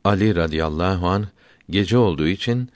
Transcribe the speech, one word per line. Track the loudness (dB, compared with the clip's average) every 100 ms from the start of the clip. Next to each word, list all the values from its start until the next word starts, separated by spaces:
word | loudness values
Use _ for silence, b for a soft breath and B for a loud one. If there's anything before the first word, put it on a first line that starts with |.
Ali | 0 2 2 2
radıyallahu | 0 -2 -2 -2 -2 0 0
anh | -2 -4 -12 b b b
gece | -2 2 2
olduğu | 2 2 -2
için | -2 -2 -4 -6